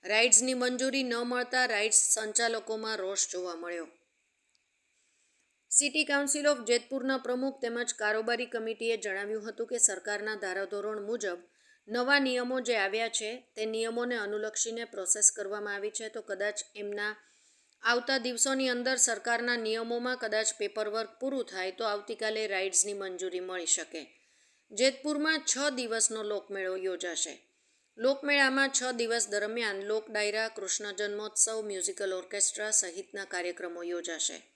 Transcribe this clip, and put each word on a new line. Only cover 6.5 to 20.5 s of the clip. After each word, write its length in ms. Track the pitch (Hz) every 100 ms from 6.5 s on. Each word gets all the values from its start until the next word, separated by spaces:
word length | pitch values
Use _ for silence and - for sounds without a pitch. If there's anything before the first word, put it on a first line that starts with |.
| 277
જેતપુરના 540 | 226 240 233 269 262 262
પ્રમુખ 380 | 254 247 269 269
તેમજ 320 | 233 233 240 -
કારોબારી 480 | 208 214 220 233 240
કમિટીએ 500 | 233 220 220 226 226
જણાવ્યું 500 | 208 190 202 220 214
હતું 200 | 214 233
કે 120 | 240
સરકારના 560 | - 185 - 208 214
ધારાધોરણ 680 | 214 196 185 196 202 202 214
મુજબ 360 | 202 233 208 175 - _ _ _ -
નવા 300 | 233 247 285
નિયમો 420 | 269 247 247 254
જે 160 | 240 226
આવ્યા 320 | 196 214 226
છે 220 | - 214 247 _
તે 120 | - 220
નિયમોને 500 | 220 226 233 240 240
અનુલક્ષીને 680 | 202 208 214 214 226 226
પ્રોસેસ 420 | 233 202 180 214 208 -
કરવામાં 380 | 196 208 208
આવી 160 | 202 208
છે, 180 | 208 220
તો 120 | 220
કદાચ 380 | - 190 202 208 - 208
એમના 360 | 202 208 208 208 _ _ _ _ _ _
આવતા 360 | 226 240 240 269
દિવસોની 500 | 240 233 269 262 262
અંદર 280 | 240 247 247
સરકારના 600 | 247 214 - 233 240 240
નિયમોમાં 600 | 220 226 233 240 247 254
કદાચ 380 | 226 214 214